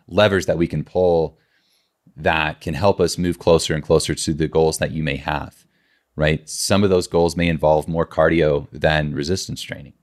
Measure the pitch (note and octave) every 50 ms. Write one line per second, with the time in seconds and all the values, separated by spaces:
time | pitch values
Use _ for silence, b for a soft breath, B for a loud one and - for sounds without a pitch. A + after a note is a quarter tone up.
0 | b b E2+ F#2+ G#2 G#2 G2 F#2+ E2+ - E2 E2 E2+ D#2+ - D2+ D2 - - F#2
1 | F#2 F2+ E2+ E2 D#2+ D2 - _ _ _ _ _ _ _ _ _ _ _ _ _
2 | _ _ _ - D#2+ F2 E2 D#2+ D#2 D2+ D#2 - - E2+ D#2 C#2+ F2 G2+ G2 -
3 | F2+ E2 - - F2 F2 E2 - - F2+ E2 D#2 - - D#2+ D2+ C#2+ - E2 D#2
4 | - - D2+ - - - D#2+ D2 D#2+ D2 - D#2+ D#2+ D#2+ D#2+ - D#2+ C#2+ - D#2+
5 | D#2 D2 C#2 C2+ - D#2+ D2+ C#2+ - - - _ _ _ _ _ _ _ _ _
6 | _ _ _ - D2+ D#2 D#2 D2+ - - - - - - G2+ G2 G#2 F#2+ F#2 F2+
7 | F2 - - E2+ E2+ E2+ D#2+ E2+ F2 E2+ E2 D2 D2 D2+ D#2 D2+ D2 - E2 E2
8 | D#2+ - - - D#2+ E2 E2 E2 D#2 D2+ D2 C#2+ C#2 - - D2 D2+ D#2+ D#2 D2+
9 | D2+ D2 C#2+ D2 C#2+ D2+ F#2 - - - - - - - - - C#2+ - - _